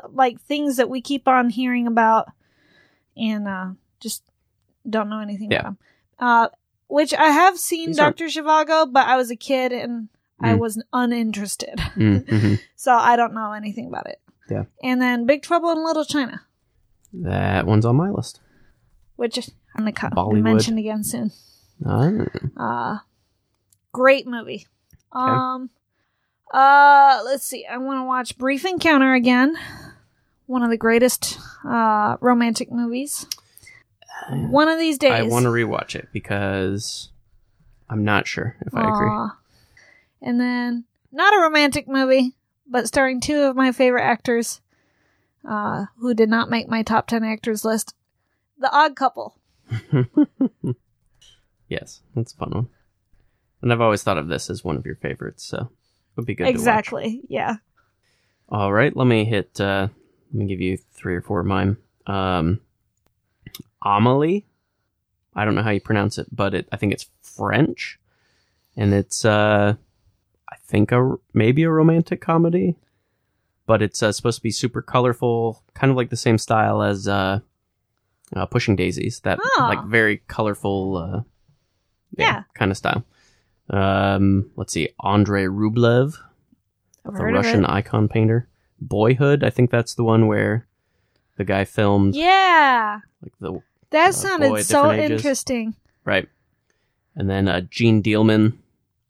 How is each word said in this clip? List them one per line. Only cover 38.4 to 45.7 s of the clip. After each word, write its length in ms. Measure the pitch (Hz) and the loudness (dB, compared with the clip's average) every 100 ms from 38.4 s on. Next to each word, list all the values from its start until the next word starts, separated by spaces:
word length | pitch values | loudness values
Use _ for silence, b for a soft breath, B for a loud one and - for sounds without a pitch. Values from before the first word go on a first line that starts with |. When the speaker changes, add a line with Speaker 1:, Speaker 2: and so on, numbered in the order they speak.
| - - | -8 -8
Speaker 2:
if 120 | - | -8
I 80 | 240 | -4
agree. 280 | 220 208 208 | -2 0 -2
Speaker 1:
Aw. 280 | 214 214 - _ b b b b b b _ | -2 -8 -12 _ b b b b b b _
And 180 | 247 240 | -4 -2
then, 460 | 247 247 240 240 233 _ _ | 0 -2 -4 -6 -10 _ _
not 220 | 269 392 415 | 0 2 4
a 40 | |
romantic 460 | 320 302 294 285 277 | 4 4 2 0 -4
movie, 480 | 269 262 262 254 - _ _ 285 | -2 2 4 2 -4 _ _ -6
but 200 | 247 233 | -4 -2
starring 320 | 294 262 254 | 0 0 -2
two 220 | 262 294 | -2 0
of 140 | 277 254 | 2 2
my 160 | 262 | 0
favorite 320 | 240 254 247 | 2 2 2
actors, 580 | - 233 - 233 226 - _ _ _ _ _ _ _ _ | 0 -2 0 -2 -2 -10 _ _ _ _ _ _ _ _
uh, 420 | - 208 208 | -10 -6 -6